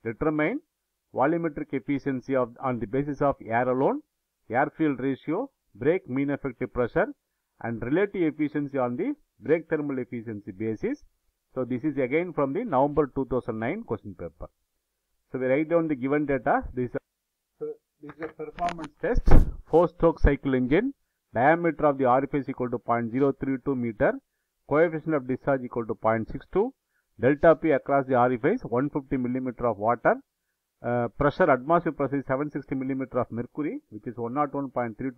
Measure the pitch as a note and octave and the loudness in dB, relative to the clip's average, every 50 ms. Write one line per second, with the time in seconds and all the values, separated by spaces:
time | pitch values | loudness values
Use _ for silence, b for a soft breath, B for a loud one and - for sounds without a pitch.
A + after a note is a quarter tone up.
0 | _ A2+ A#2 - D#3 D#3 D#3 D3+ D3+ D#3+ A#3 D4+ - _ _ _ _ _ _ _ | _ -10 -8 -4 -4 -2 0 0 -2 -2 -2 -4 -8 _ _ _ _ _ _ _
1 | _ _ _ - B2+ D3 E3+ E3+ E3+ E3 C#3+ D3+ D3+ _ - C3+ - - C#3+ C3+ | _ _ _ -2 0 0 0 0 -2 -4 -6 -8 -10 _ -6 -8 -4 -4 -4 -4
2 | - C#3+ C3+ B2+ - - C3+ C3 B2 A#2 A#2+ - - C3 B2+ A2+ A2+ G#2 G#2 C3 | -2 -4 -6 -6 -4 -2 -2 -2 -2 -2 -6 -8 -6 -6 -4 -4 -6 -4 -4 -4
3 | C#3+ D3 C#3+ - D3+ C#3+ C3+ _ - - A2 A#2+ B2+ B2+ B2+ B2+ C3+ F3 B3 D4 | -4 -4 -4 -2 -2 -2 -2 _ -6 -4 -2 0 0 0 0 0 0 0 0 -2
4 | - _ _ _ _ _ _ _ _ _ A2 B2 D3 D3+ _ - D#3 D#3 C#3 A#2+ | -8 _ _ _ _ _ _ _ _ _ 0 0 0 0 _ -2 -2 -2 -2 -2
5 | B2 C#3 C3+ - _ - D3+ G3 C4+ C#4 _ _ _ _ _ G2+ A#2 C#3 E3+ F#3+ | -2 -4 -4 -4 _ -6 -4 -4 -4 -8 _ _ _ _ _ -4 0 0 0 0
6 | - - B2 C3+ C#3 C#3 C#3+ C3+ - C#3 A#2+ _ C3 A#2 _ A#2+ B2 A2+ - D#3+ | -2 -6 -4 -4 -2 -2 -4 -4 -6 -8 -6 _ -8 -8 _ -4 -4 -2 0 -2
7 | G3 C4+ C#4+ _ _ _ _ _ _ _ _ _ - A#2 A#2 A2 A2+ A#2 C#3+ F3 | -2 -2 -4 _ _ _ _ _ _ _ _ _ -8 -8 -6 -6 -4 -2 0 0
8 | G#3 G3+ G3+ G3+ E3+ D#3 C#3+ D3+ D#3 C#3+ - D3+ D3 C#3 C3+ C3+ B2 B2 B2 B2 | 0 0 -2 -2 -2 -2 0 -2 -4 -4 -2 -4 -6 -4 -2 -2 -2 -2 -2 -4
9 | F#3 C4+ D4 _ _ _ _ _ G2+ A#2 D3+ F3 D#3+ _ E3 D3+ D3 C#3+ C#3 B2+ | -4 -6 -6 _ _ _ _ _ 0 0 0 0 0 _ -4 -4 -4 -4 -6 -6
10 | B2 _ - A#2+ A2 A#2 A2 G#2 G2+ - G2 F#2 A2 A2 A2 G#2 - G#3+ C#4+ - | -8 _ -10 -10 -10 -10 -10 -10 -12 -14 -10 -6 -4 -6 -4 -4 -4 -6 -6 -6
11 | - _ _ _ _ _ _ _ _ _ _ C3 B2+ A#2 B2+ B2 B2+ D#3 C#3 C3+ | -10 _ _ _ _ _ _ _ _ _ _ -8 -4 -4 -4 -4 -4 -4 -2 -2
12 | C3+ A#2+ C3 D#3+ F3 F#3 D3+ - C#3+ C3+ C#3 F3+ B3 A#3 D#3 B2 C#3 D3 D3 D#3 | -2 0 0 -2 -2 -2 -2 -4 -2 -2 -2 -4 -4 -2 2 2 2 2 2 0
13 | D3+ C3 _ C#3 C3+ B2+ C#3 B2+ - - A2+ A2 A2 A#2+ F3 G#3+ A#3 - A#2 G#2+ | -2 0 _ -6 -4 -2 -4 -4 -4 -4 -6 -4 -4 -4 -6 -6 -6 -8 -8 -8
14 | _ G#2 F#2 _ F2+ E2 _ _ - - _ _ _ _ _ _ _ _ _ _ | _ -14 -16 _ -14 -16 _ _ -18 -18 _ _ _ _ _ _ _ _ _ _
15 | _ _ _ _ _ _ - C3 B2+ B2+ C3 C#3+ D#3+ D3+ E3+ E3+ E3 D#3+ D3+ B2 | _ _ _ _ _ _ -6 -4 0 2 2 2 0 2 0 0 2 0 -2 -2
16 | A#2+ C3+ C#3+ D3+ D3+ C#3 C#3+ C3 A#2 C#3+ F#3 B3+ B3+ - - B2+ B2 A#2 - D#3 | -2 -2 0 0 0 0 -2 -2 0 0 0 0 -2 -4 -6 -6 -6 -4 -4 -8
17 | _ _ _ _ _ _ _ _ _ _ _ _ D3+ D3+ D3+ - _ _ _ _ | _ _ _ _ _ _ _ _ _ _ _ _ -10 -10 -10 -12 _ _ _ _
18 | D3 D3 D3 - D#3+ D#3 - _ D#3 D3+ - - F3 F3 F3 E3+ D#3+ D3 _ _ | -20 -20 -16 -12 -14 -14 -12 _ -14 -14 -8 -4 -4 -4 -4 -6 -10 -12 _ _
19 | - E3+ A#3+ B3 - - - - - - - - - _ - D#3+ F3 E3 - _ | -4 0 0 2 10 12 12 12 12 8 0 -10 -8 _ 4 4 4 4 2 _
20 | - E3 D#3 - - D#3 C#3+ C#3 - C3+ C3 B2+ B2+ B2 C3+ F3 A#3 C#4 C#4 _ | 2 2 2 4 4 4 4 4 0 0 0 0 2 2 2 2 2 0 -6 _
21 | _ _ _ _ _ _ - A2+ B2 C#3+ D#3+ E3+ E3+ E3+ D3+ - D3 D3+ C#3+ C3+ | _ _ _ _ _ _ -2 2 4 4 4 4 2 -2 -2 2 0 0 2 2
22 | C3+ B2 A#2+ C3 C3+ C3 - D3 C3 - C3 - B2 B2 A#2+ A#2 _ - A#2 A#2 | 2 4 4 2 2 0 -4 -4 -4 -4 -6 -6 -4 -4 -4 -6 _ -2 -2 -2
23 | A#2+ A2+ A2 C3 C#3+ C#3 C3+ _ - C3+ C3+ B2+ _ C#3+ C#3 B2+ A#2+ A#2 A2 - | -2 -2 0 0 2 2 0 _ -4 -4 -4 -4 _ -4 -4 -2 -4 -6 -2 0
24 | C3+ E3+ A#3 C4+ _ _ _ _ _ _ _ _ _ - C#3 D3 E3 F3 D#3+ D#3 | 0 0 0 -2 _ _ _ _ _ _ _ _ _ -2 2 2 2 2 0 -4
25 | D3 D#3+ D#3+ D3 B2+ B2+ C3 B2+ _ - C#3 C3+ B2 A#2+ - B2 A#2 G#2+ A2+ - | -4 -2 -2 -2 -2 -2 -6 -4 _ -2 -2 -2 -2 -6 -6 -6 -6 -6 -6 -2
26 | - A2 A2+ A2+ A2 - - C#3 - _ - F3+ G#3+ B3+ - _ _ _ _ _ | 0 0 0 0 -2 -6 -10 -14 -14 _ -2 -2 -2 -2 -4 _ _ _ _ _
27 | _ _ _ - G2+ B2 D3+ D3 - E3+ D#3 D#3 - D#3+ D3 C3 - - C#3 C#3 | _ _ _ 0 2 2 2 6 6 6 6 6 4 2 0 2 2 0 0 0
28 | C3+ C3 C3 A#2+ A#2+ B2+ B2+ A#2 A#2 D3+ G#3+ B3+ - B2+ A2 A#2+ C#3 D3 - D#3 | 2 2 2 4 4 4 2 2 0 0 0 0 -4 -4 -2 -2 -2 -2 -4 -6
29 | C3+ C3 C#3+ C3 B2 B2 B2 C3 B2+ B2+ A#2 - A#2+ A#2+ A2 F#2+ G2+ A2+ A#2+ A#2 | -6 _ -4 -2 -2 -2 -4 -4 -4 -6 -6 -2 -2 -2 -2 0 0 0 0 2
30 | _ D#3 A3 C4+ - _ _ _ _ _ _ _ _ _ _ _ - A#2+ A#2+ A#2+ | _ 0 0 0 -4 _ _ _ _ _ _ _ _ _ _ _ -4 -2 -2 -2
31 | A#2+ A#2 _ - C#3+ D3 - - F#3 E3 C#3 B2 B2 C#3+ E3+ F3 E3+ E3 C#3+ - | -2 -4 _ 0 0 0 2 4 4 4 4 2 4 2 2 2 2 0 -4 -2
32 | C#3+ C3 C3 C#3+ B2+ - C3+ C3 D3 D3 - D3+ C3+ - C#3+ C3 C3 C3 C3+ C3 | -4 -2 -2 -4 -2 -2 -2 -2 -2 -4 -6 -8 -8 -6 -6 -6 -4 -4 -4 -4
33 | C3+ B2 - B2 C3+ - - A2+ A#2 B2 _ - D3 D#3+ A#3 D4 _ _ A2 G#2+ | -6 -4 -2 -4 -4 -2 -4 -8 -8 -8 _ -8 -6 -6 -6 -8 _ _ -18 -14
34 | _ C3 A2+ A#2 A#2 A#2 B2 C#3+ D3 C#3 C3+ C#3+ C#3 C3 - C3 A#2+ A#2 G#2+ _ | _ -12 -10 -8 -8 -6 -2 -2 -2 -2 -2 -6 -8 -6 -4 -4 -4 -4 -6 _
35 | B2+ C3+ B2 | -8 -8 -6